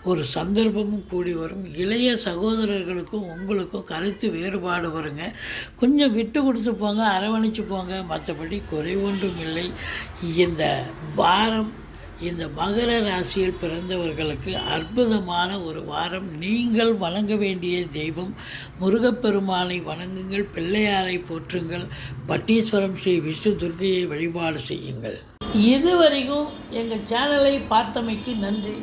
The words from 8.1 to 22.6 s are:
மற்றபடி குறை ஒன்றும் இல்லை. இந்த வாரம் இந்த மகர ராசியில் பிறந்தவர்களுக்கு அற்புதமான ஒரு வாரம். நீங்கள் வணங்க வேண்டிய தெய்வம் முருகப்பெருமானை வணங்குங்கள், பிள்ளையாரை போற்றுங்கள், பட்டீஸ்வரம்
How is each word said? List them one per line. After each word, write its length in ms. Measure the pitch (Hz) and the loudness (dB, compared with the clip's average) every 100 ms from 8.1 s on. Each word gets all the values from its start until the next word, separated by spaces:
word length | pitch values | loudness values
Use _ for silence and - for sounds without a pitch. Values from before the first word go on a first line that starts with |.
மற்றபடி 520 | 160 - 156 160 202 - | -6 -4 -6 -4 -6 -4
குறை 260 | 151 156 196 | -4 -2 0
ஒன்றும் 440 | 196 196 190 170 | 0 0 -2 -2
இல்லை. 320 | 160 160 180 - - - - - 170 165 | -4 -4 -4 -6 -8 -8 -8 -8 -4 4
இந்த 460 | 175 160 151 143 127 - - - | 4 4 0 0 -4 -10 -8 2
வாரம் 560 | 170 185 220 220 214 - - - - - | 4 6 4 2 -2 -6 -16 -16 -16 -8
இந்த 260 | 170 175 160 | -6 -6 -6
மகர 560 | 143 175 208 240 233 | -4 0 2 4 4
ராசியில் 540 | 208 185 180 - 185 180 | 2 0 0 0 0 0
பிறந்தவர்களுக்கு 960 | 175 165 180 185 170 151 156 143 - 175 | -4 -4 -4 -2 -2 -2 -2 -2 -4 -4
அற்புதமான 1040 | - 156 160 226 240 220 180 175 180 196 | -2 -2 -2 2 4 4 2 0 0 -2
ஒரு 220 | 165 156 | -6 -8
வாரம். 540 | 143 147 170 185 190 156 | -6 -4 -2 -4 -8 -6
நீங்கள் 560 | 175 226 240 220 226 | 0 0 2 4 4
வணங்க 420 | 220 180 180 208 214 | 4 0 0 0 2
வேண்டிய 520 | 202 185 175 175 170 | 2 0 0 -2 -2
தெய்வம் 480 | 147 151 160 185 214 - - - - | -4 -4 -4 -6 -8 -12 -12 -14 -2
முருகப்பெருமானை 1000 | 185 214 247 226 214 202 196 185 180 180 | 2 4 4 2 2 2 2 0 0 -2
வணங்குங்கள், 640 | 156 160 180 190 185 196 202 | -4 -8 -8 -8 -4 -2 -2
பிள்ளையாரை 680 | - 170 208 214 196 185 180 | -4 0 2 4 4 2 -2
போற்றுங்கள், 640 | - 165 143 180 165 175 175 - - - - | -4 -8 -4 -4 -4 -6 -8 -10 -10 -10 -4
பட்டீஸ்வரம் 680 | 156 - 220 | -4 4 4